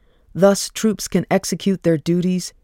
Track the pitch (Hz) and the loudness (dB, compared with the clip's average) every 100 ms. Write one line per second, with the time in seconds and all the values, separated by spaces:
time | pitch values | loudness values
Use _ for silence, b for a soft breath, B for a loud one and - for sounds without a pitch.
0 | _ _ _ 156 196 196 - - 220 196 | _ _ _ 2 4 4 -4 -2 -2 -2
1 | - 180 - 190 - 180 196 185 165 156 | -2 -2 0 -2 -2 -2 -2 0 0 0
2 | - 175 180 185 - - | 0 0 0 -2 -6 -14